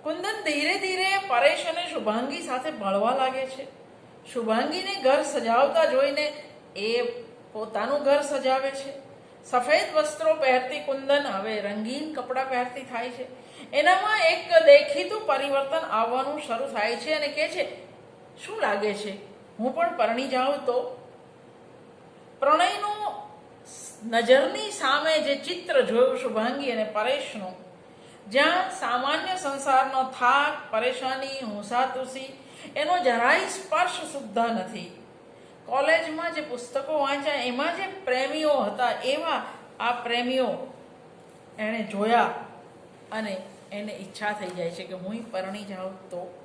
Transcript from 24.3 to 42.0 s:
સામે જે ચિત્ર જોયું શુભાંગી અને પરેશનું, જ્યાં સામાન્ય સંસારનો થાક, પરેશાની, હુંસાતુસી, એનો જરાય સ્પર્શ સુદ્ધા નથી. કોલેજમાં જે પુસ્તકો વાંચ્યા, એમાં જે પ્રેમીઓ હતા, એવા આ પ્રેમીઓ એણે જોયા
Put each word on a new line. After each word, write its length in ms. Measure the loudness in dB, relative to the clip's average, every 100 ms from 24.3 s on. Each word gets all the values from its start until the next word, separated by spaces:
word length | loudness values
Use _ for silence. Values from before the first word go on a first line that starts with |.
| 6 6 -2 -6
સામે 480 | -2 0 2 2 2
જે 160 | 2 -2
ચિત્ર 460 | -4 -8 2 2
જોયું 360 | 4 4 4 2
શુભાંગી 540 | -2 -2 -2 -2 -2
અને 120 | -2
પરેશનું, 840 | -2 -2 0 -2 -4 -10 -10 -12 -20 -20 -20 -20 -20 -20 -2
જ્યાં 500 | 4 6 4 0 -4
સામાન્ય 560 | -2 0 0 -2 -2 -4
સંસારનો 680 | -4 -2 4 4 4 0
થાક, 680 | -2 2 4 4 2 -2 -4
પરેશાની, 680 | -2 -2 -2 -4 -6 -6 -8
હુંસાતુસી, 1000 | -8 -8 -4 0 0 -2 -8 -10 -12 -16 -20 -18 -10 -4
એનો 220 | 0 4
જરાય 420 | 4 4 4 4
સ્પર્શ 520 | 2 -6 -2 0 0
સુદ્ધા 540 | -2 -8 -10 -6 0 0
નથી. 580 | 0 -4 -8 -12 -16 -20 -20 -20 -20 -20 -20 -4
કોલેજમાં 680 | 0 4 2 2 -4 -4
જે 80 | -6
પુસ્તકો 580 | -6 -8 -6 -6 -2 0
વાંચ્યા, 340 | 0 0 0
એમાં 420 | -2 -2 -2 -2 -2
જે 120 | -6
પ્રેમીઓ 680 | -6 -2 0 0 0 2
હતા, 380 | 2 0 0 0
એવા 540 | 0 -2 -2 0 -2 -4 -14 -20 -4
આ 120 | -2
પ્રેમીઓ 840 | -2 -2 -2 0 0 0 -2 -8 -14 -20 -20 -20 -20 -20 -20 -20 -8
એણે 240 | -6 -4
જોયા 500 | -4 -2